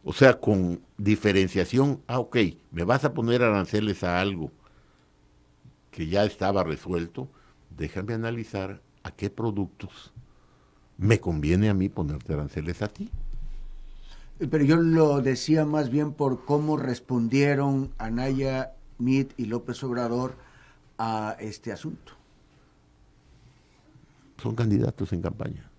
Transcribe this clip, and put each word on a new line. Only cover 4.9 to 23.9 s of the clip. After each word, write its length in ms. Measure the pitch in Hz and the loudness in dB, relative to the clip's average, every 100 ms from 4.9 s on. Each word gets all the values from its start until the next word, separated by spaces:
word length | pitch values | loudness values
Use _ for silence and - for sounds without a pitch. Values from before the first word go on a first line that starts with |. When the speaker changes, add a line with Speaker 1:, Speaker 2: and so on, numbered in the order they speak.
| _ _ _ _ _ _ _ - _ _ | _ _ _ _ _ _ _ -20 _ _
Speaker 1:
que 160 | - 80 | -8 0
ya 180 | 95 | 2
estaba 380 | 104 - 95 98 | 2 0 0 0
resuelto, 680 | 85 71 - 87 85 - 131 _ _ _ _ 82 | 0 -4 -4 -4 -4 -10 -12 _ _ _ _ -10
déjame 380 | - 98 101 | -8 -6 -6
analizar 680 | 113 113 117 110 101 95 101 _ _ | -4 -4 -6 -6 -6 -6 -10 _ _
a 80 | - | -18
qué 180 | - 101 | -6 -8
productos 840 | - 113 101 92 - 101 - - - - - _ _ _ _ _ - | -2 -2 -2 -4 -8 -16 -16 -20 -20 -20 -20 _ _ _ _ _ -2
me 200 | 101 110 | 4 4
conviene 480 | 95 78 73 90 107 | 2 -2 2 4 4
a 60 | |
mí 140 | 98 95 | 2 0
ponerte 440 | - 76 73 - | -2 -4 -4 -4
aranceles 480 | 76 73 - 76 87 | -4 -4 -6 -8 -6
a 80 | 104 | -6
ti". 220 | - 208 - - - - - - - - - - - - - | -8 -12 -8 -8 -6 -8 -10 -12 -14 -16 -18 -18 -18 -20 -8
Speaker 2:
Pero 260 | 151 156 | -2 4
yo 120 | 139 165 | 6 6
lo 440 | 165 160 156 143 | 6 6 6 4
decía 440 | 131 131 - 156 | 2 0 2 2
más 260 | 151 156 135 | 4 0 0
bien 220 | 139 147 | 0 -2
por 320 | 143 143 123 | 0 -2 -2
cómo 320 | - 147 156 147 | 0 0 2 0
respondieron 1120 | 127 120 - 123 117 135 143 139 139 135 135 - | -2 -6 -2 0 2 4 4 4 2 0 -2 -6
Anaya, 720 | 110 117 135 135 135 131 131 - - - | -6 -4 -2 -2 -2 -2 -6 -12 -20 -4
Meade 320 | 123 131 135 - | 2 2 0 -4
y 100 | 110 | -4
López 360 | 117 120 117 | -4 -6 -8
Obrador 520 | 131 120 120 120 127 127 - - - _ _ - | -4 -4 -2 -2 -4 -8 -20 -20 -20 _ _ -6
a 380 | 113 110 107 - | -4 -2 -4 -8
este 320 | 107 101 - | -10 -10 -10
asunto. 400 | 98 156 - - - _ _ _ _ _ _ _ _ _ _ _ - - _ _ _ _ | -8 -10 -12 -18 -20 _ _ _ _ _ _ _ _ _ _ _ -20 -20 _ _ _ _